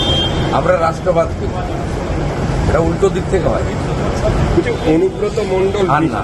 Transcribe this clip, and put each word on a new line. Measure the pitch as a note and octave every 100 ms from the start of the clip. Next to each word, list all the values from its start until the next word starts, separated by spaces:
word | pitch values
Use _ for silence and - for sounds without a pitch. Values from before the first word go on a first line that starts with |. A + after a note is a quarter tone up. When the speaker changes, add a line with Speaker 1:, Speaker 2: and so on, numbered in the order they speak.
| - - - - - A#2+
Speaker 1:
আমরা | E3 F3+
রাষ্ট্রবাদ | E3 D#3+ F3+ E3 D#3+ -
করি। | - - - - - - - - - - - - -
এটা | D3+
উল্টো | E3 E3 F#3+
দিক | F3+ -
থেকে | F#3+ D3
হয়। | G#2+
Speaker 2:
বলছি, | - - - - - - - - - - E3 D#3 D#3+ D#3+
অনুব্রত | F#3+ - G3+ -
মণ্ডল | G3 F#3 F#3+ G3+ F#3
Speaker 1:
আর | D3
না। | D#3+ A2